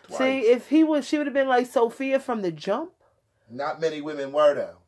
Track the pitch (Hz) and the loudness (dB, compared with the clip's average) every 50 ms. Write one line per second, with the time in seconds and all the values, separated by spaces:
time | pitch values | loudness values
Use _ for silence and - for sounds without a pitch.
0 | - - - - 262 262 269 269 226 226 247 240 - - 277 311 320 311 311 294 | -16 -8 -4 -2 0 0 0 0 2 2 2 2 2 2 2 4 4 4 2 0
1 | 240 - - 294 294 277 240 277 269 269 254 247 247 254 - 254 233 233 233 - | -2 -2 -2 -2 -2 -2 0 0 0 2 2 2 2 0 0 0 0 0 0 -4
2 | 269 269 269 269 269 - 247 220 196 175 160 147 - 190 202 262 330 370 - _ | -2 -2 -2 -2 -2 -4 -4 -4 -4 -4 -6 -4 -4 -4 -4 -4 -4 -8 -14 _
3 | _ _ _ _ _ _ _ _ _ 110 117 127 143 156 156 156 165 160 151 151 | _ _ _ _ _ _ _ _ _ -16 -10 -8 -6 -6 -4 -2 -2 -2 -2 -4
4 | 143 156 151 143 139 135 139 - 302 294 269 202 151 - - _ _ | -8 -8 -6 -6 -6 -2 2 4 4 6 4 2 -2 -6 -10 _ _